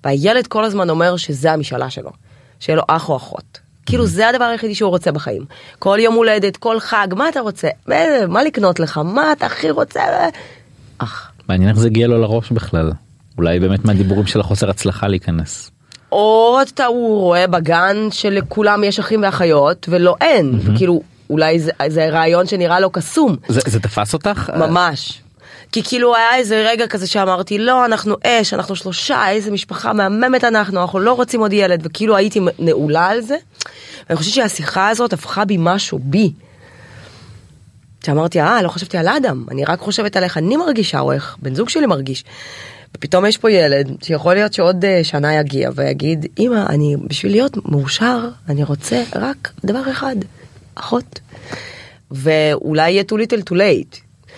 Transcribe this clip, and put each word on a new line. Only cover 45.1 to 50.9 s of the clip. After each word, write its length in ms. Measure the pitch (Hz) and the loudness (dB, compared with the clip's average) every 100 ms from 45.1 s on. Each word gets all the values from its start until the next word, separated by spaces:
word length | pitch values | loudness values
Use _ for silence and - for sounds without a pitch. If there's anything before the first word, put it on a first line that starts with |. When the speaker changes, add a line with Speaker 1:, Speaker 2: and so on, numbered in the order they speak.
| 151 147 151 | 0 0 0
Speaker 1:
יגיע 340 | 147 135 127 131 | 0 -2 -4 -2
ויגיד, 500 | 139 139 143 160 151 - | -4 -2 -2 -2 -6 -2
"אמא, 260 | 233 226 196 | 0 0 0
אני, 260 | 147 147 143 - | 0 0 -2 -4
בשביל 240 | 151 196 | -6 0
להיות 260 | 202 277 220 - | 2 0 -4 -2
מאושר, 540 | 143 135 - 233 247 233 240 - | -2 -2 -2 -2 -2 -6 -12 -6
אני 140 | 143 | -2
רוצה 400 | 143 143 - 240 233 - | -2 -4 -2 -4 -2 -4
רק 360 | 233 277 - - 196 | -6 -6 -12 -8 -4
דבר 260 | 233 269 | -4 -4
אחד, 240 | 262 269 240 175 - - - - - | -6 -4 -6 -8 -14 -20 -20 -20 -16
אחות." 440 | - | -4